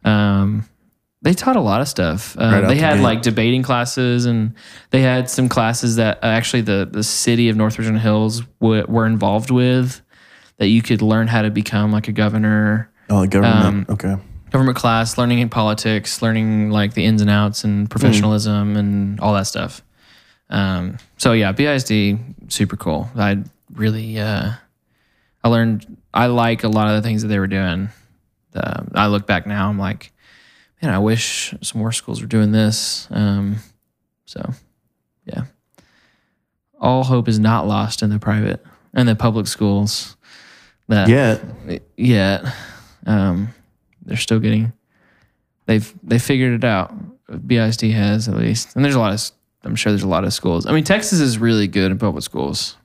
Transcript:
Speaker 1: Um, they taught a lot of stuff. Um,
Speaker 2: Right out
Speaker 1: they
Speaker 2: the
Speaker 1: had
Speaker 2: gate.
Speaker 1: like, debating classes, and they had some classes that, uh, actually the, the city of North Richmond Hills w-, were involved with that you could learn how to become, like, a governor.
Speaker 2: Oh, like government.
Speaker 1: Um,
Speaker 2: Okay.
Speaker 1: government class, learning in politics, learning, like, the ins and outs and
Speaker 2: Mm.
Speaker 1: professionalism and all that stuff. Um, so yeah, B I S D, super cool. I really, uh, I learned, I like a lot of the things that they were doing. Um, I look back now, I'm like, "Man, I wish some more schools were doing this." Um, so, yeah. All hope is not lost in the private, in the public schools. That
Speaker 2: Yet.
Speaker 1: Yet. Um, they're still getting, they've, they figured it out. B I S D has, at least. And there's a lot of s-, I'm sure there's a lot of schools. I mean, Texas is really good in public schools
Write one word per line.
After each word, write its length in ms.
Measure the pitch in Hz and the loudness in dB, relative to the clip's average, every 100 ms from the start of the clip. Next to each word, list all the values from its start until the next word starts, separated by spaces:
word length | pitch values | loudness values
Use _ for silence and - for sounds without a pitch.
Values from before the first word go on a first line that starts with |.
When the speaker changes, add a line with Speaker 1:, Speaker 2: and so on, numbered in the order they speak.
| - | 2
Speaker 1:
Um, 560 | 107 104 98 98 107 104 _ _ _ _ _ | 2 4 2 2 -2 -6 _ _ _ _ _
they 120 | - | 0
taught 220 | 180 - 254 | 0 2 2
a 60 | |
lot 200 | 120 101 | 2 0
of 60 | 139 | -2
stuff. 480 | - 87 85 - - | -2 -2 -2 -8 -2
Um, 140 | 113 | 2
Speaker 2:
Right 100 | 107 | 4
out 40 | 101 | 4
Speaker 1:
they 60 | 139 | 2
Speaker 2:
the 60 | |
Speaker 1:
had 140 | 160 147 | 2 2
Speaker 2:
gate. 60 | |
Speaker 1:
like, 180 | 123 113 | 2 2
debating 420 | 120 107 113 127 | 0 0 2 0
classes, 640 | 127 123 123 - 127 123 120 | 0 -2 -2 -2 0 2 2
and 280 | 117 110 113 - - - | 0 0 -4 -18 -20 -2
they 100 | 131 | 2
had 280 | 131 127 127 | 4 2 -2
some 180 | - 127 | 0 0
classes 480 | 127 113 117 120 113 | 2 0 0 0 2
that, 200 | 110 - | 0 0
uh, 40 | 113 | 0
actually 340 | 113 113 123 | 0 0 -2
the, 260 | 104 98 95 | 0 0 -2
the 140 | 104 | -4
city 460 | 107 - - 117 117 | -4 -2 0 2 2
of 60 | 107 | 2
North 200 | 107 110 | 0 0
Richmond 220 | 113 110 | -2 0
Hills 420 | 110 107 107 113 117 _ | 2 2 0 -2 -10 _
w-, 240 | 113 110 - | 2 2 0
were 180 | 113 113 | 0 2
involved 460 | 113 101 104 120 | 2 0 0 0
with 500 | 123 123 127 127 - _ _ - - _ _ | 2 2 2 0 -4 _ _ -20 -20 _ _
that 100 | 101 | 2
you 140 | 113 | 2
could 200 | 113 113 | 2 0
learn 260 | 107 110 113 | 2 2 2
how 140 | 117 | 0
to 80 | 107 | 0
become, 400 | 104 107 107 107 | -2 -2 0 0
like, 160 | 107 107 | 0 -2
a 40 | |
governor. 760 | 107 107 107 107 107 107 110 113 _ _ | -2 0 0 2 2 2 0 -4 _ _
Speaker 2:
Oh, 80 | 104 | 2
like 100 | 95 | 2
government. 360 | 98 113 107 101 | 4 4 4 4
Speaker 1:
Um, 200 | 101 95 | 2 -2
Speaker 2:
Okay. 260 | 104 98 98 - - - | -4 -2 -4 -8 -20 -4
Speaker 1:
government 260 | 131 131 123 | 0 2 2
class, 400 | 120 113 113 - | 2 2 0 0
learning 220 | 120 120 | 2 2
in 100 | 120 | 0
politics, 720 | 117 107 107 110 107 - - | 0 0 0 0 -2 -2 -4
learning, 500 | 113 110 110 107 107 | 0 0 2 0 2
like, 220 | 107 101 | 0 0
the 120 | 110 98 | 0 2
ins 160 | 107 | 4
and 80 | 104 | 4
outs 340 | 104 104 104 | 4 2 -2
and 220 | 107 101 104 | -2 -2 -2
Speaker 2:
Mm. 20 | |
Speaker 1:
professionalism 840 | - 107 104 107 107 107 104 104 104 | 2 4 4 2 2 0 0 0 0
and 420 | 101 101 98 104 | 0 0 -2 -2
all 140 | 104 101 | 0 0
that 120 | 95 | 0
stuff. 360 | - 87 - _ _ _ _ _ _ _ | -6 -8 -10 _ _ _ _ _ _ _
Um, 480 | 107 98 92 90 117 - _ | -2 -2 -2 -4 -10 -18 _
so 160 | 131 | 0
yeah, 180 | 113 101 | 2 2
B 160 | 101 147 | 0 0
I 60 | |
S 100 | 139 | 0
D, 340 | 127 107 101 104 123 - - | 0 0 0 -2 -6 -18 -12
super 260 | - 101 - | -4 -4 -4
cool. 320 | - 78 110 123 | -6 -4 -6 -4
I 220 | 101 98 92 _ _ | -2 -2 -6 _ _
really, 460 | - 107 107 110 110 | -4 -4 -2 -6 -6
uh, 320 | 107 104 107 117 _ _ _ _ _ _ _ _ | -4 -4 -4 -8 _ _ _ _ _ _ _ _
I 40 | 117 | 0
learned, 380 | 117 113 107 - - _ | 2 2 -2 -6 -20 _
I 140 | - 123 | 0 0
like 360 | 120 117 113 | 2 0 0
a 60 | 113 | 0
lot 180 | 107 107 | 0 2
of 80 | 107 | 0
the 60 | 113 | -2
things 140 | 110 | -4
that 40 | 107 | -2
they 100 | 104 | -2
were 80 | 95 | -2
doing. 420 | 98 95 87 101 - _ _ _ _ _ - | -2 -2 -2 -6 -10 _ _ _ _ _ -10
Um, 320 | - - - - | -8 -8 -6 -4
I 120 | 104 | -2
look 200 | 104 101 | -2 -2
back 180 | 101 104 | -6 -4
now, 220 | 101 98 | -4 -4
I'm 80 | 104 | -4
like, 340 | 95 - - _ _ _ _ _ _ _ | -6 -8 -14 _ _ _ _ _ _ _
"Man, 100 | 165 | -4
I 40 | 95 | 0
wish 540 | 107 113 - - - - | 0 0 -4 -6 -8 -10
some 180 | - 113 | -10 -6
more 120 | 110 | -4
schools 300 | 117 - 110 | -6 -8 -10
were 60 | 110 | -2
doing 240 | 113 107 | 0 2
this." 540 | 110 107 110 - - - | 2 2 0 -4 -8 -6
Um, 460 | - 104 101 101 104 - _ _ _ _ _ _ | -2 0 0 -2 -6 -8 _ _ _ _ _ _
so, 280 | - - 131 _ _ _ _ _ _ - | -12 -10 -10 _ _ _ _ _ _ -14
yeah. 180 | - 127 _ _ _ _ _ _ _ _ _ _ _ _ _ | -12 -12 _ _ _ _ _ _ _ _ _ _ _ _ _
All 240 | 120 127 | 0 0
hope 240 | 131 127 117 | 2 2 2
is 120 | 110 | 2
not 280 | 107 113 87 | 2 2 0
lost 340 | 104 107 - | -2 -2 -2
in 80 | 107 | -2
the 100 | 104 | -2
private, 440 | 107 107 104 92 - _ _ | 0 0 0 -4 -10 _ _
in 120 | - 123 | 0 2
the 100 | 110 | 2
public 320 | 117 110 101 | 0 0 -4
schools. 680 | - 107 98 104 - - - _ - - - _ _ - | -2 0 2 0 -4 -10 -18 _ -20 -20 -20 _ _ 0
That 200 | 107 98 | 2 6
Speaker 2:
Yet. 320 | 127 127 107 - - - 87 - - | 6 4 0 -4 -16 -12 -12 -12 -2
Speaker 1:
Yet. 480 | 127 113 95 98 - - - - - _ - | 2 4 2 0 -4 -10 -16 -20 -20 _ -2
Um, 420 | 107 98 87 104 - _ _ _ _ - | 0 2 0 -4 -10 _ _ _ _ -10
they're 120 | - | -8
still 220 | - 110 | -2 0
getting, 320 | 110 110 113 - _ _ _ _ _ _ _ _ - | 2 0 0 -4 _ _ _ _ _ _ _ _ -2
they've, 260 | 110 107 - | 0 0 -14
they 160 | - 120 | -2 0
figured 340 | - 135 127 | 2 0 2
it 100 | 117 | 2
out. 300 | 123 101 90 - - - _ - 127 | 0 0 -2 -8 -16 -20 _ -14 0
B 100 | 120 | 2
I 80 | 110 | 2
S 100 | 113 | 0
D 140 | 110 | 0
has, 360 | 110 101 110 117 | 2 2 0 -2
at 80 | 104 | -2
least. 400 | - 110 - - | 0 -2 -4 0
And 100 | 143 | 2
there's 100 | 135 | 2
a 40 | |
lot 100 | 110 | 0
of 60 | 104 | -2
s-, 160 | - _ _ _ | -6 _ _ _
I'm 120 | - 110 | -8 -4
sure 160 | - | 0
there's 120 | 101 | 0
a 40 | 95 | 0
lot 160 | 85 98 | 0 0
of 80 | |
schools. 320 | - - 85 - | -2 -2 -2 0
I 40 | |
mean, 100 | 156 | -2
Texas 360 | 156 202 214 185 | 2 0 0 0
is 200 | 139 113 | 0 2
really 280 | 117 113 101 | 2 2 0
good 240 | 101 95 | 0 0
in 60 | 98 | 0
public 260 | 107 73 | -2 -4
schools 540 | - - 69 80 - - | -8 -6 -6 -6 -8 -12